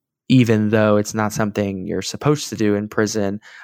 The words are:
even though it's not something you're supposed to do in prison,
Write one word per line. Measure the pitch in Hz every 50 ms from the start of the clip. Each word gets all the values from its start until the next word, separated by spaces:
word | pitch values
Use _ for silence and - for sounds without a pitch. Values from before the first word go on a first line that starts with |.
| _ _ _ _ _ -
even | 131 131 120 113 113 107 107 107
though | 113 110 107 107 104
it's | 104 104 - -
not | 110 107 107
something | - - 110 104 - 107 104 98 98 95 92
you're | 87 87 92
supposed | 92 - - - - 147 151 147 - -
to | 110
do | - 110 104 104
in | 101 104 104
prison, | - 120 107 101 110 110 101 98 101 104 - - - -